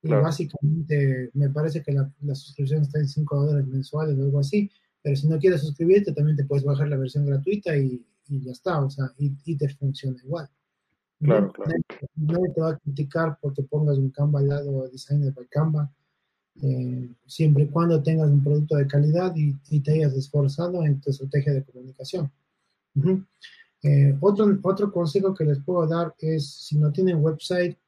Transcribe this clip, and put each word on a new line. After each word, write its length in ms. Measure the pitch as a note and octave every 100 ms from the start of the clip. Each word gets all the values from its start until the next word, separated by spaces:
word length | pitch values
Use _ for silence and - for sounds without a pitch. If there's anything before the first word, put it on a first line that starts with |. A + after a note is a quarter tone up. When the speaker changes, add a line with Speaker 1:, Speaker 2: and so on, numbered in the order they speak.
Speaker 1:
Y 80 | D#3+
Speaker 2:
Claro. 140 | C#3+
Speaker 1:
básicamente, 1080 | D#3+ D#3+ D#3 - D3 D#3+ D#3 D3 C#3 B2+ B2+
me 160 | C#3 C#3
parece 320 | C#3+ D#3 D3+
que 120 | C#3+
la, 180 | C#3 C3+ -
la 140 | C#3+
suscripción 460 | C3 - - C3+ D#3
está 180 | C#3+ D3+
en 80 | C#3+
cinco 360 | - D3 C#3+
dólares 220 | D3 D3
mensuales 540 | C3+ C3+ C3+ D3+ D#3 C3+
o 40 |
algo 160 | C#3 C#3
así, 300 | C#3 G#3 G3+ _ _ _
pero 140 | D3
si 120 | C#3 D3+
no 120 | D#3+
quieres 220 | F#3 E3
suscribirte, 500 | D3+ C#3+ E3 G3+ G3
también 240 | - D3+
te 80 | D3
puedes 200 | C#3 C#3
bajar 260 | C#3 C#3 D3
la 80 | C3+
versión 280 | C3 C#3+
gratuita 520 | C#3+ C#3 D3 G#3 F3 D3
y, 280 | C3 B2 - _ _
y 140 | C3+
ya 100 | B2+
está, 320 | B2+ F#3 D#3+
o 60 | C3+
sea, 220 | C#3 C3 -
y, 140 | C#3+ C#3
y 100 | -
te 140 | D3 C#3+
funciona 480 | - C#3 C3+ C3 B2+
igual. 260 | C3 E3 D3 _ _ _ _ _ _ _
Speaker 2:
Claro, 280 | D3 G#2+ G2
Speaker 1:
¿No? 60 |
Speaker 2:
claro. 180 | - G#2
Speaker 1:
Nadie, 120 | E3 - - C3+
nadie 340 | - D3+ E3+ F3+
te 80 | D3+
va 80 | D#3+
a 60 | D3+
criticar 600 | D3 C#3 C#3+ E3 D#3+ D3
porque 220 | C#3+ C#3
pongas 340 | C#3 D3+ D3+ C#3
un 120 | C3+
Canva 300 | C#3 C#3+ D3
al 60 | C#3
lado, 400 | C#3+ C#3+ C3+ C3
Designer 420 | C3 - D3 C3+
by 160 | C3 B2
Canva, 440 | D3 D#3+ D3+ C#3+ _ _ _ _ _ _ -
eh, 480 | C#3 B2+ B2+ B2+ B2 -
siempre 380 | _ - D#3 C#3+
y 40 | C#3+
cuando 360 | E3 E3+ D#3
tengas 260 | D#3+ D#3+ D3+
un 140 | C#3+
producto 320 | C#3+ D3 D3+
de 100 | D3
calidad 500 | C#3 C#3+ D3+ E3+ F3+
y, 200 | D#3+ D3 C#3 _
y 80 | D3+
te 140 | C#3
hayas 200 | D#3 D3
esforzado 720 | C3+ C3 D3 C#3 C#3 F3 F3+
en 160 | D#3 C#3
tu 80 | -
estrategia 440 | C#3 C3+ C#3+ C#3+
de 100 | C3+
comunicación. 680 | C3+ B2+ C3 C3 C3 F#3 C#3+ _ _ _ _ _ _
Ujú. 280 | C#3+ D#3+ F#3+ - _ - - _ _
Eh, 340 | D3 C#3+ C#3 C#3
otro, 380 | F#3 G#3 G#3 G3
otro 300 | F3+ F#3+ G3+
consejo 420 | F3+ E3 G3 F#3+
que 120 | F#3+
les 140 | D#3 C#3
puedo 280 | D#3+ F3 D#3+
dar 260 | E3 E3+ _
es, 280 | D#3 D#3+ C#3
si 300 | - - D3+
no 140 | D3+
tienen 320 | D3 F#3 E3
website 540 | D#3 D#3 - F3+ F3+ -